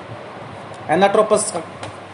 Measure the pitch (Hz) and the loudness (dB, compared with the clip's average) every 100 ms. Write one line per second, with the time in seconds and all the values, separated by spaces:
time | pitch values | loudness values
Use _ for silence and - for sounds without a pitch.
0 | - - - - - - - - 127 160 | -12 -12 -12 -12 -12 -12 -12 -10 0 4
1 | 202 214 196 208 - 170 - - - - | 6 6 6 4 2 -4 -6 -10 -12 -12
2 | - | -14